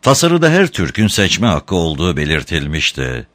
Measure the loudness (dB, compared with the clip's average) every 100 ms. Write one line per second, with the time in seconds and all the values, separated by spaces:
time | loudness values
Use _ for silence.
0 | 2 2 2 4 4 4 2 0 -4 0
1 | 0 2 0 0 0 0 -2 -2 -2 -2
2 | -2 -2 -2 -2 -2 -6 -4 -4 -4 -4
3 | -6 -8 -12